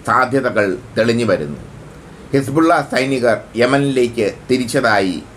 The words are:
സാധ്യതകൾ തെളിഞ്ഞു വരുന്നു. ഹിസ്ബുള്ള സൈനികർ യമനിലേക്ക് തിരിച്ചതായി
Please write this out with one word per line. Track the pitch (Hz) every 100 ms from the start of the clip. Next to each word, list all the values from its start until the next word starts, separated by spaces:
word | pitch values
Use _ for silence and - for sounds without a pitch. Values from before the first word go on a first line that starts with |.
| -
സാധ്യതകൾ | 117 120 135 123 107 101 90 - 113
തെളിഞ്ഞു | 117 117 110
വരുന്നു. | 85 73 71 - - - - - - -
ഹിസ്ബുള്ള | 139 135 147 165 165 139
സൈനികർ | 131 135 131 120 104 - 110
യമനിലേക്ക് | 123 139 139 131 120 113 101 - -
തിരിച്ചതായി | 127 117 135 120 104 98 82 -